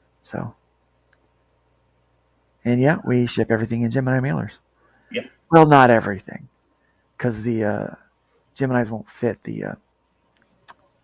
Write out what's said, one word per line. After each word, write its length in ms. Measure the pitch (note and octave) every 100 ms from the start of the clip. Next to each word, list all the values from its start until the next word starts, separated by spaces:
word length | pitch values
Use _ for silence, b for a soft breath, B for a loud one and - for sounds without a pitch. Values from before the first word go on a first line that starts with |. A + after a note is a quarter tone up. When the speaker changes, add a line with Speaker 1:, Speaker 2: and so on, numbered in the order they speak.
| _ _
Speaker 1:
So, 320 | - - G2 - _ _ _ _ _ _ _ _ _ _ _ _ _ _ _ _ _ _ _ _ A#2+
and 140 | B2
yeah, 200 | C3+ G3+
we 240 | - B2 A#2+
ship 240 | - A2
everything 300 | A2 A2 A#2
in 100 | A#2
Gemini 280 | C3 C3 B2+
mailers. 380 | C3+ D3+ G#2+ - _ _ b b b
Speaker 2:
Yeah. 140 | A#2+ - _ -
Speaker 1:
Well, 140 | E3 D3+
not 240 | C#3 B2
everything, 580 | A2+ G2 F#2+ - - - _ _ _ _ _ _ -
'cause 240 | B2 G#2+
the, 220 | A2+ A2+ G#2
uh, 220 | G#2 G2+ - _ _ _ _ _ -
Geminis 340 | C3+ B2 A2
won't 200 | A2+ -
fit 340 | - A2+ -
the, 220 | - G#1+ G1+
uh, 100 | - _ _ _ _ _ _ _ _ - - _ _